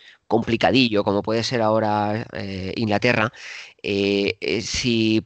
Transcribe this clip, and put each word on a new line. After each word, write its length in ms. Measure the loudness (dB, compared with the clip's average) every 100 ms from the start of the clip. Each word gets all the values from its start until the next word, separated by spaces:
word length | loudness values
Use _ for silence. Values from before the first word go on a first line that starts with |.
| -20 -20 -2
complicadillo, 760 | -2 0 2 4 4 2 2
como 180 | 0 0
puede 200 | 0 -2
ser 200 | -2 0
ahora, 640 | 2 2 2 0 0 -2 -6
eh, 400 | -10 -8 -8 -6 -4
Inglaterra, 560 | 0 2 2 2 0 -4 -16 -16 -18 -12
eh, 540 | -4 0 2 2 0 -2
eh, 220 | -4 -4
si 580 | -4 -4 0 2 2 2